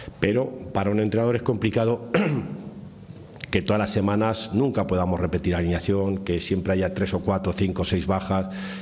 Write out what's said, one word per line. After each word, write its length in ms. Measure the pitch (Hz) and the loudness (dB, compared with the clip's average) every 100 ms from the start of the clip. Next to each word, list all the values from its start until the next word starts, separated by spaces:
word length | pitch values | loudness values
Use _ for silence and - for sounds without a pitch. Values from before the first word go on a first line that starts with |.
| - - | -14 -2
Pero 300 | 95 113 131 - - | 2 2 0 -4 -4
para 160 | 98 101 | 0 2
un 100 | 104 | 4
entrenador 360 | 107 110 117 120 | 4 2 2 2
es 60 | |
complicado 680 | - 113 113 120 113 117 117 | 0 0 2 2 2 0 0
<clears throat> 1400 | 196 196 143 95 - - - - - - - - - - | 0 2 0 -4 -8 -12 -14 -16 -16 -18 -18 -18 -14 -2
que 100 | 101 | 0
todas 180 | 90 104 | 2 2
las 100 | 101 | 2
semanas 640 | 107 101 104 110 110 - | 2 2 2 2 0 -2
nunca 320 | 98 135 110 92 | 0 2 0 0
podamos 320 | 90 90 87 | 2 2 0
repetir 360 | 87 85 92 87 | 0 0 0 0
alineación, 640 | 85 85 - 98 98 95 | 2 0 2 2 2 -2
que 200 | 98 87 | -2 -2
siempre 340 | - 95 92 | 0 -2 0
haya 200 | 95 131 | 2 0
tres 200 | - - | 0 0
o 80 | 92 | 0
cuatro, 300 | 104 95 95 | 0 0 0
cinco, 320 | 87 98 90 | 0 0 0
seis 220 | 87 92 - | 0 0 2
bajas, 500 | - - 190 190 - - - | 0 2 0 0 -6 -8 -10